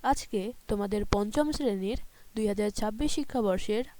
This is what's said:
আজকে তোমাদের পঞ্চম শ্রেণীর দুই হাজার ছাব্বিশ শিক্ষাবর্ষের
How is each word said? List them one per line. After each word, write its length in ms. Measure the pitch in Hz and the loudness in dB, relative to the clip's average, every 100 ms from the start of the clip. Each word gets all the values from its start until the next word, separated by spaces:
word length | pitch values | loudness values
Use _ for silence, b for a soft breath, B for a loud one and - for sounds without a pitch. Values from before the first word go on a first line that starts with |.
আজকে 500 | 254 277 - 208 196 247 - | 2 0 0 -4 -4 -8 -4
তোমাদের 360 | 208 202 208 | -2 0 0
পঞ্চম 420 | 202 202 208 294 302 | 2 2 4 2 2
শ্রেণীর 460 | 302 269 196 190 254 - b b | 2 0 0 -2 -4 -6 b b
দুই 120 | - 214 | -2 0
হাজার 240 | 202 208 | 2 0
ছাব্বিশ 400 | - 214 220 294 | 0 -2 0 0
শিক্ষাবর্ষের 720 | - 285 254 208 185 - 214 254 - | 0 0 0 2 2 0 -2 -2 -10